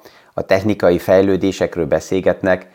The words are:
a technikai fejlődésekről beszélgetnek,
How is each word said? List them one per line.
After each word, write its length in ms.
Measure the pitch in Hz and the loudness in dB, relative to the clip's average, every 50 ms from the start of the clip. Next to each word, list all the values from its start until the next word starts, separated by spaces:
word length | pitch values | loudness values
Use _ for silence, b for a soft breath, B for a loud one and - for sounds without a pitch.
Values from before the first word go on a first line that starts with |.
| B B B B B B B | B B B B B B B
a 80 | - | -8
technikai 560 | - - 95 95 98 107 101 - 98 87 87 | -2 0 0 0 0 -2 -2 2 2 2 2
fejlődésekről 880 | 85 - - 95 95 98 98 95 90 98 98 90 - 90 82 - 90 80 | 2 2 2 4 4 4 4 0 0 0 -2 -2 -2 -4 -4 -2 -4 -4
beszélgetnek, 800 | 71 80 80 - - 95 95 85 95 87 - - 92 90 90 - b b | -2 -2 -4 -4 -4 -4 -2 0 -2 -2 0 0 -2 -2 -2 -4 b b